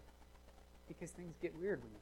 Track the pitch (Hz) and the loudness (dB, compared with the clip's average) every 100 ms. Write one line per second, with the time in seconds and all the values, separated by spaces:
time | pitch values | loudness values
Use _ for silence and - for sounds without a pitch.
0 | - - - - - - - - - 160 | -4 -14 -14 -14 -14 -14 -14 -12 -10 -4
1 | 165 - 175 156 170 160 196 151 113 104 | -4 -2 -4 2 2 6 6 6 4 -6